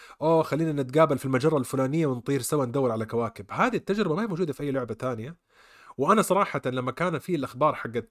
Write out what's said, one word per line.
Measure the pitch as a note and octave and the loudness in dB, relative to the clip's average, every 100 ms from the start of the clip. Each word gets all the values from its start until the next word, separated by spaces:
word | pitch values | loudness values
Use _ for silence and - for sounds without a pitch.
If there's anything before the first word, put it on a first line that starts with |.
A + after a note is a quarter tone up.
| - - | -20 -4
"أوه، | D3+ D#3+ | 2 4
خلينا | D3+ C#3 E3 C#3+ | 2 0 0 0
نتقابل | B2+ C#3 D#3 C3+ | 0 4 4 4
في | |
المجرة | C3+ C3 D3+ D3+ | 0 2 2 2
الفلانية | B2 C3 C3 D#3 D3+ | 0 -2 0 0 0
ونطير | B2 B2 C#3 | 0 -2 -2
سوا | A#2 D3+ | 0 0
ندور | B2+ C3 C3 | 0 0 0
على | A2+ A2 | 0 -2
كواكب." | A#2 A2+ - G2 | -2 -4 -6 -8
هذه | - B3 G#3+ | -2 0 0
التجربة | - G3 F#3+ | -2 -2 0
ما | D#3 | 0
هي | A3+ | -2
موجودة | E3 E3+ | -2 -4
في | C3+ | -4
أي | D3 | -4
لعبة | C3+ A#2+ | -4 -4
تانية. | A2 B2+ A#2 A#2+ E3+ _ _ _ - - - | -6 -6 -6 -8 -14 _ _ _ -20 -14 -2
وأنا | C#3+ G#3+ | 2 4
صراحة | F3+ F#3 G3 - C3 | 4 2 2 -2 -4
لما | B2+ B2+ | -4 -4
كان | - F3+ D#3 | -4 -2 -4
في | - | -4
الأخبار | E3+ B2+ B2+ D3+ | -4 -4 0 0
حقت | - B2+ A#2 A2 | 0 -4 -6 -8